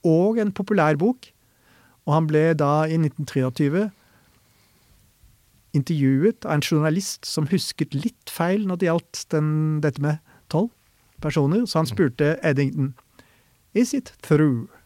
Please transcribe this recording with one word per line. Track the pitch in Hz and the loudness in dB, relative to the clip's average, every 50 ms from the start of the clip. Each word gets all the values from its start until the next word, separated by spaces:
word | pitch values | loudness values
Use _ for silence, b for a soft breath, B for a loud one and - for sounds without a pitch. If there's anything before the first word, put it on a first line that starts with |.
| _ | _
og | 175 160 160 180 208 226 233 | 4 4 4 4 2 2 0
en | 214 208 196 | 0 -2 -2
populær | - 196 - 214 196 156 151 156 143 | -4 -4 -2 0 2 4 2 2 2
bok. | 170 226 247 - - - _ b b b b b b b b b b b b b b - | 2 0 0 0 -8 -20 _ b b b b b b b b b b b b b b 0
Og | 147 | 0
han | 156 165 151 | 2 2 2
ble | 151 151 156 165 165 | 2 2 4 2 2
da | 151 147 143 147 151 156 | 2 2 2 2 2 0
i | 160 160 | 0 0
nitten | 165 160 147 131 - 151 - | 0 0 0 -2 -4 -10 -4
treogtyve | - 143 127 127 127 - 156 143 147 185 214 214 - b b b b b b b b b b b b b b b b b b b b b b _ _ _ _ - _ _ _ _ _ _ _ _ - | -2 -2 -2 -2 0 0 0 0 2 0 -2 -2 -6 b b b b b b b b b b b b b b b b b b b b b b _ _ _ _ -20 _ _ _ _ _ _ _ _ -4
intervjuet | 151 131 - 170 151 139 131 135 135 156 220 233 _ - | -4 -2 -2 -2 0 2 2 2 4 2 0 0 _ -6
av | - 151 | -2 -2
en | 147 | -2
journalist | - - 170 156 151 156 151 185 196 - - - - | 0 0 0 0 2 2 0 -2 -4 -6 -10 -12 -10
som | - - - 156 139 | -8 -4 -4 -2 0
husket | 196 185 - - - - 185 - - | 0 -2 -2 -4 -6 -6 -6 -4 -4
litt | 139 151 233 - _ _ - | -4 -4 -6 -8 _ _ -18
feil | - - 170 170 185 214 214 | -6 -4 -2 0 0 0 -2
når | 190 180 175 | -2 -2 0
det | 185 170 | 0 0
gjaldt | 165 170 - _ - - - _ | 0 0 -2 _ -16 -16 -10 _
den, | - 156 151 151 156 156 156 156 156 151 | -2 -2 0 0 0 0 0 0 -2 0
dette | 147 151 123 - | -2 -2 -2 -2
med | 139 147 151 156 b b b b b b | -2 -2 -2 -4 b b b b b b
tolv | - - 202 233 _ _ _ _ _ _ _ _ _ - | -2 -2 -2 -2 _ _ _ _ _ _ _ _ _ -8
personer, | - 151 123 160 143 139 165 220 247 208 | -8 -4 -2 0 0 2 2 0 0 0
så | - 165 | 0 -2
han | 160 131 | -2 0
spurte | 110 - 180 135 123 - 151 147 160 - - | 0 0 0 0 2 0 0 0 0 0 0
Eddington, | 165 143 135 143 135 - 147 135 135 131 - _ _ b b b b b b b b b b b b _ | 0 0 2 0 0 0 -2 -4 -4 -6 -12 _ _ b b b b b b b b b b b b _
«Is | 208 247 240 - | 0 0 0 0
it | 277 - - - _ | -6 -6 -8 -20 _
true | - - 160 147 156 147 131 117 - - _ - _ | -2 2 2 4 4 2 2 0 -6 -10 _ -20 _